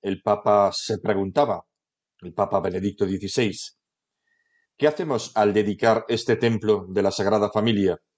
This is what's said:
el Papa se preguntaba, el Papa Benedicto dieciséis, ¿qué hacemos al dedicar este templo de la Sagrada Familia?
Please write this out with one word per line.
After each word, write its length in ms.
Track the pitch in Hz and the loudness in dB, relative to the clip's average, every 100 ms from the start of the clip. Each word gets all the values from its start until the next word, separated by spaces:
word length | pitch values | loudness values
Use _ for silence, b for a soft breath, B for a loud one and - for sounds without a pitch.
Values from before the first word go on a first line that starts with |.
el 220 | 98 92 | -8 -4
Papa 480 | - 101 107 104 98 | -2 0 4 4 4
se 240 | - - 107 | 0 -6 -4
preguntaba, 680 | - 98 98 95 147 92 - _ _ _ _ _ | -2 -2 0 0 0 0 -8 _ _ _ _ _
el 120 | 90 | -12
Papa 260 | 82 98 98 | -4 0 0
Benedicto 460 | 92 90 101 101 95 | -2 -4 -4 -2 -4
dieciséis, 720 | 95 98 - 110 85 - _ _ _ _ _ _ _ _ _ _ - | -4 -4 -2 -2 -4 -14 _ _ _ _ _ _ _ _ _ _ -2
¿qué 120 | 147 | 0
hacemos 440 | 151 165 123 - 110 | 0 -2 -2 -2 0
al 180 | 104 | 2
dedicar 500 | 104 104 101 113 113 - | 2 0 2 2 2 0
este 260 | 117 - 110 | -4 0 0
templo 520 | 117 110 107 101 92 | 0 0 0 0 0
de 140 | 95 | -2
la 80 | 98 | 0
Sagrada 400 | - 101 104 104 | 0 0 2 2
Familia? 500 | 107 113 104 95 76 _ | 0 0 2 0 -2 _